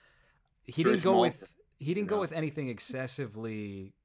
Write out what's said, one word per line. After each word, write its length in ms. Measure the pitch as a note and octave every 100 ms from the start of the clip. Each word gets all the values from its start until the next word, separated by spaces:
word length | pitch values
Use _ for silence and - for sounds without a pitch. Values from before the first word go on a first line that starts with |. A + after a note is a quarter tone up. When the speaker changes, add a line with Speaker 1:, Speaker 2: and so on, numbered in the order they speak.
| _ _ _ _ _ _
Speaker 1:
He 200 | - C#3
Speaker 2:
Very 120 | E3 G3+
Speaker 1:
didn't 80 | E3+
go 60 |
Speaker 2:
small, 80 | -
Speaker 1:
with, 320 | - - - _ _ -
he 60 | C#3+
didn't 120 | F#3 G3+
Speaker 2:
you 40 |
Speaker 1:
go 60 | G#3
Speaker 2:
know? 40 |
Speaker 1:
with 100 | E3+
anything 360 | D#3+ D#3 D3+ C3+ A2+ - B2+ C3 -
excessively 800 | B2 G#2+ A2+ G#2+ G#2 G2 G2 _